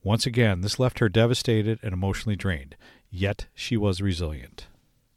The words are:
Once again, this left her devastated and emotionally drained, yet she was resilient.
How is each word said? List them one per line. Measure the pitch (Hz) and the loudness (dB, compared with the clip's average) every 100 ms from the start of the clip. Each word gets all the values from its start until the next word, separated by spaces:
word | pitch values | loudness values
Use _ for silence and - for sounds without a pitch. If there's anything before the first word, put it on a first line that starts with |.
Once | 98 113 135 | 0 0 0
again, | 117 113 90 | 2 2 2
this | 98 - | -2 0
left | 127 - | 0 2
her | 113 | 2
devastated | 101 117 123 - 110 104 110 | 4 4 2 2 2 2 -2
and | 110 | -4
emotionally | 90 98 92 117 | -2 -2 -2 -2
drained, | 95 95 80 69 - - - _ | -2 -2 -4 -8 -20 -20 -20 _
yet | 87 98 104 - | -2 -2 -2 -10
she | - - 117 | -12 -2 0
was | 104 92 | 2 2
resilient. | 98 82 82 73 64 - - _ _ _ _ | 0 -2 -4 -6 -14 -20 -20 _ _ _ _